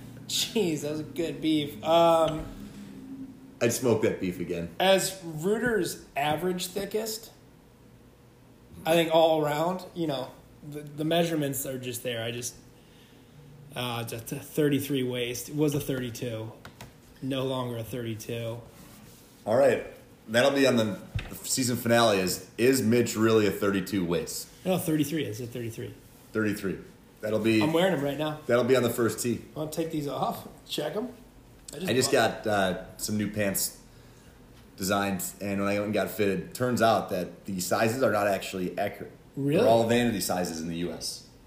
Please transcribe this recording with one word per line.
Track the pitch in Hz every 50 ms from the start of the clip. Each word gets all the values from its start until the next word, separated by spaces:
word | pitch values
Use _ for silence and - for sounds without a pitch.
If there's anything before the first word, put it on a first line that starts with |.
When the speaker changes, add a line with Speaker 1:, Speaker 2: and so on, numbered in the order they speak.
| - - - - - -
Speaker 1:
Jeez, | - - - - - 226 196 170 156 139
that | 143 147
was | 151 156
a | 151
good | - - 170 165 156 139 139
beef. | 147 156 160 151 147 - - - -
Um, | 160 165 170 165 165 165 165 160 151 151 156 156 - - - - - - - - - - - - - - - - - - - - - - -
Speaker 2:
I'd | 120 117 -
smoke | - 131 120 107 -
that | 113 101 90 -
beef | 98 90 87 -
again. | 90 87 87 85 85 85 - -
Speaker 1:
as | 180 190 190 185 - - - - 170
Reuter's | 165 156 151 156 196 220 226 226 247 220 - - - - - - - - 135
average | 143 151 151 151 175 185 180 180 - -
thickest, | - 196 196 - - 214 226 220 - - - - - - - - - - - - - - - - - - - - - - - - - - - - - - - - - - -
I | 160 165
think | 170 165 156 156
all | 165 160 165 160 156 151
around, | 147 151 147 160 175 190 185 - - -
you | 180 165 151
know, | 135 127 127 - - - - - - - - 147
the, | 147 147
the | 147 - - 151 151
measurements | 156 165 170 170 165 165 156 147 139 135 123 -
are | 139 131 127
just | 120 127 120 113 -
there. | 127 120 113 113
I | 120
just, | 120 120 117 - - - - - - - - - - - - - - - - - - - - - - - - - -
uh, | 123 123 123 120 120 117
it's | 117 -
a | 117
th-, | - - 147 139
thirty-three | - - - - 151 143 139 131 - - 143 131 127
waist. | 123 123 123 120 120 123 120 - -
It | 151
was | 147 156 147 139
a | 143
thirty-two. | - - 135 127 123 120 110 - 135 120 113 110 110 117 - - - - - - - - - - - - - -
No | - 131 135 131 131
longer | 131 131 127 123 120 120 117
a | 113
thirty-two. | - - 123 117 113 110 107 - - 120 117 117 113 117 120 117 - - - - - - - - - - - - - - - -
Speaker 2:
All | - 110
right. | 127 139 131 110 - - - - - - - - - - 110
That'll | 110 120 131 139
be | 139 139 135
on | 127 120 120
the, | 110 104 95 - - - - - - -
the | - - - -
season | - 135 127 120 123 104
finale | - 117 117 117 113 113 104 95
is, | 92 87 - - - - - -
is | 113 131 135 -
Mitch | 104 110 120 123 113 - -
really | 107 110 110 110 110 104 98
a |
thirty-two | 92 - 104 98 98 95 87 - 107 98 87
waist? | 82 87 80 - - - - - - - - -
Speaker 1:
No, | 185 185 165
thirty-three. | - 165 156 151 143 - 165 156 139
It's | 110 107 117
a | 123 110
thirty-three. | - 127 117 110 - - 113 107 110 - - - - - - - -
Speaker 2:
Thirty-three. | 110 107 104 98 - 101 92 82 - - - - - - - - -
That'll | - 107 110 107
be | 104 113 110 110
Speaker 1:
I'm | 104 - 165
wearing | 165 185 190 175
'em | 139 139
right | 143 139 143
now. | 151 156 156 147 - -
Speaker 2:
That'll | 123 120 117
be | 117 135
on | 147 123
the | 113
first | - - 117 107 - -
tee. | - 120 113 - - - -
Speaker 1:
I'll | 143 156 151
take | - 170 160 160
these | 165 151 143 139
off. | 127 131 180 233 - - - - - - - -
Check | - - - 151 156
'em. | 208 247 247 - - - - - - - - - - - - -
I | 147
just | 185 -
Speaker 2:
I | 117
just | 131 120 -
Speaker 1:
bought | 143 127 113 98 92 - -
Speaker 2:
got, | 107
uh, | 104 101 95 92 90 - - - - -
some | - - 107 107
new | 104 95
pants | - 107 104 98 92 - - - - - - - - - - - - - - - - - - - - - - - -
designed, | - 98 92 104 101 101 98 95 90 - - - -
and | 98 101 98 101
when | 98 101
I | 101
went | 104 104
and | 104 104
got | 101 95 92
fitted, | - - 104 98 95 87 82 - -
turns | - 127 123 120 101
out | 113 113 107 95 90 -
that | 101 90 87 82 - - -
the | - 98 90
sizes | 85 - 110 104 113 113 117 135 131
are | 110
not | 104 104 101 104
actually | 95 95 - - - 92 92 87 - -
accurate. | 101 104 - - - - - - - - - 143
Speaker 1:
Really? | 135 143 147 190
Speaker 2:
They're | 240 -
all | 113 117 113 110
vanity | 120 120 120 117 104 92
sizes | - - 92 90 87 82 82 80
in | 80 85
the | 82 82
U | 87 85
S. | - - - - - - - - - - -